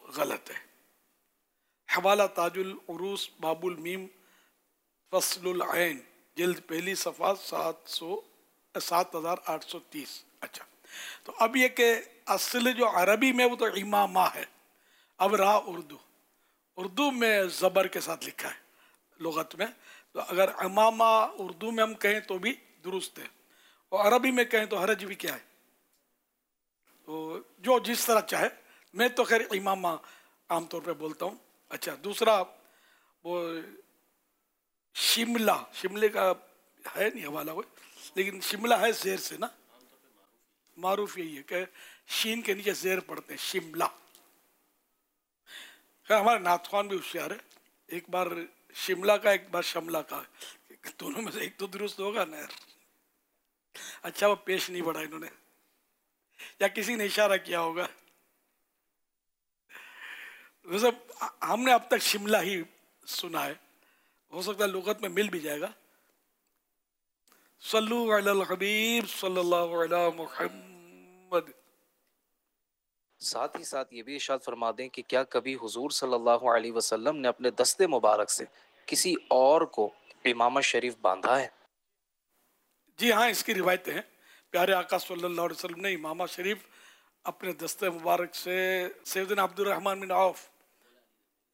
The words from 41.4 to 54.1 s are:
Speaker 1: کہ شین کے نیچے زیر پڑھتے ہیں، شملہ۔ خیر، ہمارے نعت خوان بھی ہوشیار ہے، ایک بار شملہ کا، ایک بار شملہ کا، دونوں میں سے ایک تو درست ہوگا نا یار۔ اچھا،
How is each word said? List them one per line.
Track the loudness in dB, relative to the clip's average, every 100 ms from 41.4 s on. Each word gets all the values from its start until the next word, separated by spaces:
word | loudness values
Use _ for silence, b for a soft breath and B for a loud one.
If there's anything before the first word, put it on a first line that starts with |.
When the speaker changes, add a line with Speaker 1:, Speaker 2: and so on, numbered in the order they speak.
Speaker 1:
کہ | -8 -6 -6 B B B B
شین | -4 -2 -2
کے | -4
نیچے | -4 -2
زیر | -2 -2 -2
پڑھتے | -4 -10 -12
ہیں، | -10
شملہ۔ | -6 -6 -6 -2 -4 -4 _ -20 _ _ _ _ _ _ _ _ _ _ _ _ -20 B B B B _ 2
خیر، | 4
ہمارے | 4 4
نعت | 2 0 0
خوان | -2 -2
بھی | -4
ہوشیار | -6 -8 -8
ہے، | -10 -16 _ _ _ -14
ایک | -14 -6
بار | -4 -4 -6 -12 _ _ -8
شملہ | -4 0 2
کا، | 4 4
ایک | 2 0
بار | -4
شملہ | -4 -4 -4 -6 -6
کا، | -10 -12 -18 B B _ -20 -18 -14
دونوں | -10 -8
میں | -8
سے | -8
ایک | -8 -8
تو | -10
درست | -8 -8 -6
ہوگا | -4 -2 -4
نا | -6
یار۔ | -16 -18 -20 _ _ _ _ _ _ _ _ _ _ -18 B B
اچھا، | -12